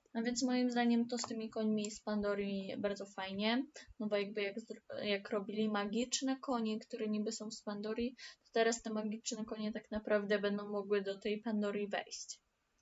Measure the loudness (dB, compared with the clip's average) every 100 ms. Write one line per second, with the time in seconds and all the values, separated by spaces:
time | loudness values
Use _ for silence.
0 | _ -2 -2 2 2 4 4 4 6 6
1 | 4 0 -4 -4 -4 0 2 2 0 -4
2 | -2 0 2 0 0 -2 -4 -2 -2 -2
3 | -6 -6 -4 0 2 2 0 -8 -14 -6
4 | 0 0 0 0 -2 -2 -8 -12 -10 -4
5 | 0 0 0 -2 -2 0 2 2 2 0
6 | 0 0 0 0 0 0 0 -2 -4 -4
7 | 0 0 -2 -4 -8 -10 -6 -4 -4 -2
8 | -2 -4 -16 -18 _ 4 4 2 -2 -2
9 | -2 -4 -4 -4 -4 -4 -4 -4 -4 -4
10 | 2 2 4 2 2 0 -2 -2 2 2
11 | 2 -2 -2 -2 0 0 2 0 -2 -2
12 | -4 -8 -12 -14 _ _ _ _